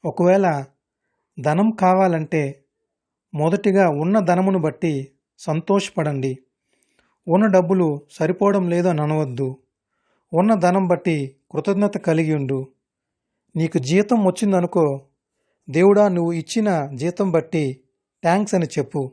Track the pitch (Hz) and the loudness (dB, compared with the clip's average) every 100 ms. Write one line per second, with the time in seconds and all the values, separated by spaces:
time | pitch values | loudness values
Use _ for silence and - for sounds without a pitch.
0 | 165 - 180 196 185 147 135 _ _ _ | -6 0 2 4 2 -2 -6 _ _ _
1 | _ _ _ - 147 160 220 220 185 185 | _ _ _ -6 -2 2 0 2 2 4
2 | 185 165 156 160 139 139 _ _ _ _ | 2 0 -2 -4 -4 -8 _ _ _ _
3 | _ _ _ 147 156 185 208 190 180 147 | _ _ _ -4 -2 0 2 4 2 2
4 | 165 214 180 180 190 190 156 147 175 139 | 0 0 2 2 2 0 -2 -4 -4 -4
5 | 135 _ _ _ - 156 - 196 196 - | -8 _ _ _ -6 -6 0 0 0 -4
6 | 151 139 131 131 _ _ _ _ _ _ | -4 -2 -4 -6 _ _ _ _ _ _
7 | _ _ - 175 214 190 170 190 165 147 | _ _ 0 2 4 4 2 0 0 -2
8 | - - 160 180 202 202 175 170 180 156 | -10 -4 -4 0 0 2 0 0 0 0
9 | 151 156 147 123 135 135 _ _ _ _ | -2 -2 -4 -4 -6 -8 _ _ _ _
10 | _ _ _ 165 202 214 175 185 185 175 | _ _ _ 0 2 2 2 0 0 0
11 | - 156 135 _ _ 151 156 196 202 196 | 0 -2 -4 _ _ -6 -2 0 0 -2
12 | - 160 156 156 135 135 135 _ _ _ | -2 0 0 -2 -2 -6 -8 _ _ _
13 | _ _ _ _ _ 160 160 160 127 180 | _ _ _ _ _ -4 -2 -2 0 0
14 | 208 233 190 180 208 190 175 180 151 139 | 2 2 0 0 0 0 0 0 0 -2
15 | _ _ _ _ _ _ - 143 190 202 | _ _ _ _ _ _ -6 2 4 6
16 | 208 175 170 170 160 233 208 170 143 135 | 4 2 -2 -4 -4 -2 0 -2 -4 -6
17 | 160 175 196 165 156 165 139 131 _ _ | -6 -2 0 0 0 -4 -4 -6 _ _
18 | _ _ 165 185 208 190 160 - 139 151 | _ _ 0 0 0 -2 -2 -4 -6 -6
19 | 131 | -8